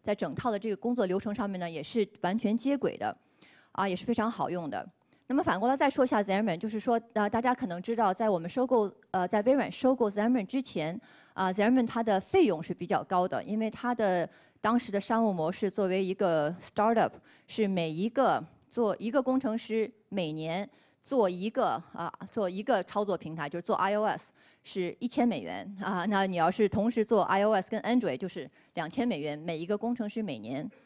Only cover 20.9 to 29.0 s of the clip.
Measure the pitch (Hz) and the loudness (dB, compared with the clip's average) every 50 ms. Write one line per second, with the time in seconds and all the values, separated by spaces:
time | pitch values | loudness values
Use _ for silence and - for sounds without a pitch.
20.9 | _ _ _ - 277 254 214 185 180 175 190 220 - 262 226 170 113 135 170 - | _ _ _ -2 0 2 2 2 2 -2 -4 -4 -2 0 0 0 0 -2 -4 -8
21.9 | - - 170 165 - - 190 190 - 233 202 180 185 190 214 - 240 196 175 - | -10 -10 -8 -8 -10 -10 -14 -10 -4 -4 -4 -2 -4 -4 -2 0 0 0 0 -2
22.9 | - 202 208 196 185 160 - 156 160 165 147 143 - 170 - - 202 - 185 196 | -4 -4 -2 -2 -2 -4 -4 -6 -8 -8 -8 -6 -6 -6 -4 -2 0 0 0 0
23.9 | 208 208 214 202 - - - - _ _ _ _ _ _ _ - - 196 180 170 | 0 0 0 0 -2 -4 -6 -14 _ _ _ _ _ _ _ -10 -6 -6 -4 -4
24.9 | - - 233 240 - - 240 240 196 135 95 80 90 98 - - 202 190 - - | -4 -6 -8 -4 -2 0 0 2 0 -2 -4 -6 -8 -10 -10 -12 -12 -8 -6 -4
25.9 | - 180 170 214 202 196 196 190 185 170 160 170 190 - 214 190 - 220 202 233 | -4 -2 -2 0 2 2 2 2 2 2 2 2 4 4 2 2 2 2 0 0
26.9 | 247 233 214 - 233 202 175 - 190 196 202 214 220 190 185 - 233 220 - 208 | 0 0 0 4 4 4 4 4 4 4 4 4 4 2 0 0 -4 -4 -2 0
27.9 | 240 254 220 170 131 127 196 180 - 180 131 151 - _ _ _ _ 175 160 160 | 2 2 2 2 -2 -2 -4 -8 -8 -10 -12 -12 -14 _ _ _ _ -8 -8 -6
28.9 | - - | -4 -2